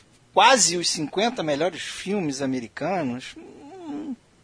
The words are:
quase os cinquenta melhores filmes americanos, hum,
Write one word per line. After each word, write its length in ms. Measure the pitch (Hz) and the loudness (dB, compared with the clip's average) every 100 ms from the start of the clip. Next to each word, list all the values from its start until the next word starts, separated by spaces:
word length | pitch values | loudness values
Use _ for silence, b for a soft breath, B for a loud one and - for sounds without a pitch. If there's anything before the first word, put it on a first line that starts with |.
| _ _ _ | _ _ _
quase 440 | 185 226 262 165 175 | 6 8 8 6 2
os 120 | 165 | -2
cinquenta 520 | - 143 180 233 240 | -2 -2 0 0 0
melhores 380 | 156 143 175 156 | -2 0 0 -2
filmes 640 | - - 185 208 156 135 | -10 -8 -4 -2 -2 -2
americanos, 920 | 135 131 113 - 156 190 135 123 - 320 | -2 -4 -6 -6 -4 -2 -2 -6 -10 -16
hum, 800 | - - 277 370 330 285 311 247 _ _ | -18 -18 -18 -16 -12 -10 -8 -10 _ _